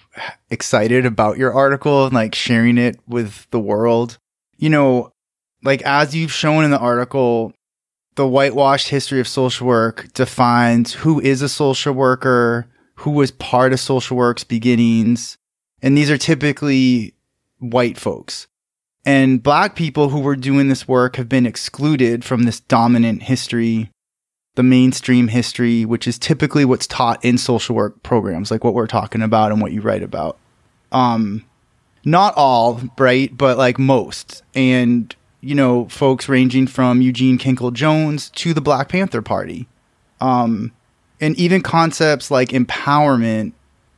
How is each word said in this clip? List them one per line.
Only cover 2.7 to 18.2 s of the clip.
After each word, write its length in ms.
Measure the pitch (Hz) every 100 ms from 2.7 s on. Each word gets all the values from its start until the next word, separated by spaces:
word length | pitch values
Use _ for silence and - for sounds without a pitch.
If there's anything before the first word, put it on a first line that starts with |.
| 120
it 200 | 120 - -
with 380 | 120 110 101 -
the 80 | 120
world. 580 | 104 104 117 117 120 - _ _ _ -
You 120 | 156
know, 420 | 151 139 127 117 _ _ _ _ _
like, 180 | 135 139
as 340 | 139 143 151 160
you've 160 | 160
shown 320 | - 151 156
in 80 | 151
the 80 | 143
article, 720 | 123 120 123 139 123 117 113 - _ _ _ _ _ -
the 120 | 135
whitewashed 600 | 131 139 127 135 139 -
history 320 | 139 - 135
of 80 | 117
social 400 | - 127 120 127
work 460 | 117 113 - -
defines 800 | - 127 - 120 120 120 117 117
who 260 | - 156 151
is 220 | 131 135
a 80 | 139
social 440 | - 143 131 147
worker, 760 | 131 131 127 135 123 117 117 117 _ _ -
who 160 | -
was 200 | 147 135
part 420 | - - 127 131
of 60 | 127
social 340 | - 131 - 123
work's 300 | 120 117 -
beginnings. 920 | 117 117 120 117 113 110 120 - - _ _ _ _
And 160 | 131 143
these 120 | 147
are 60 | 147
typically 1000 | - 156 147 139 147 135 131 123 104 _ _ _ _ -
white 380 | 120 120 120 -
folks. 500 | 110 64